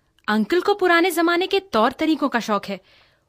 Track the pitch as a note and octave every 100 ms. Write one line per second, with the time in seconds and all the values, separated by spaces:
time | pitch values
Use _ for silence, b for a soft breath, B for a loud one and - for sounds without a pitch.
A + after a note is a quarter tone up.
0 | b b - G#3+ G#3 F4 F4 G4+ F#4 E4+
1 | F4+ D#4+ E4+ F4 F#4 G4 G4 A3+ A3+ C4+
2 | D#4 D#4 C#4+ A#3+ G#3 G#3 - G3 b b
3 | b b